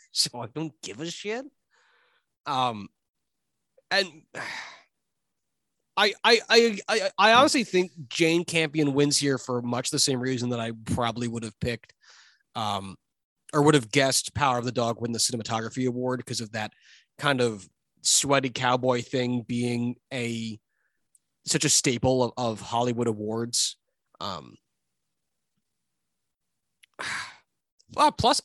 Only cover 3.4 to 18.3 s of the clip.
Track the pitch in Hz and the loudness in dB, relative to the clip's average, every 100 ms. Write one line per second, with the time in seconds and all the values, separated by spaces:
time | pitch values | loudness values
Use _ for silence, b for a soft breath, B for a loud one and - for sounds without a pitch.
3.4 | _ _ _ _ _ 190 190 156 _ - | _ _ _ _ _ -2 -2 -6 _ -12
4.4 | B B B B B _ _ _ _ _ | B B B B B _ _ _ _ _
5.4 | _ _ _ _ _ - 208 - 226 233 | _ _ _ _ _ 0 0 2 4 4
6.4 | - 233 233 202 - 226 190 - 208 233 | 6 6 6 2 -2 -2 -2 4 6 8
7.4 | 302 294 202 180 185 - 131 - 165 170 | 6 4 2 0 0 -4 -10 0 2 2
8.4 | 175 165 156 156 143 135 147 139 143 131 | 0 0 0 2 2 4 4 2 0 -2
9.4 | - 123 120 120 - 143 - 131 127 127 | -2 -4 -2 -4 -2 0 0 0 -2 -2
10.4 | 123 120 113 113 110 - 117 110 120 117 | -2 -2 -4 -8 -6 -2 -2 -2 -6 -6
11.4 | 110 - 127 117 - _ b b b b | -10 -6 -6 -6 -10 _ b b b b
12.4 | _ - 107 101 98 90 _ _ _ _ | _ -8 -4 -4 -6 -14 _ _ _ _
13.4 | - 151 147 151 110 143 135 - - - | -4 4 6 6 4 2 2 2 -2 -2
14.4 | 143 123 120 120 117 107 117 113 - 120 | 0 0 -2 -2 -2 -2 -4 -2 -2 -4
15.4 | 107 113 113 127 127 123 127 127 - 117 | -4 -4 -4 -4 -2 -2 -4 -4 -6 -8
16.4 | 110 110 107 b b b b - 147 131 | -8 -8 -8 b b b b -4 -2 2
17.4 | 120 107 92 _ _ _ - - 139 | 0 -2 -12 _ _ _ 0 2 4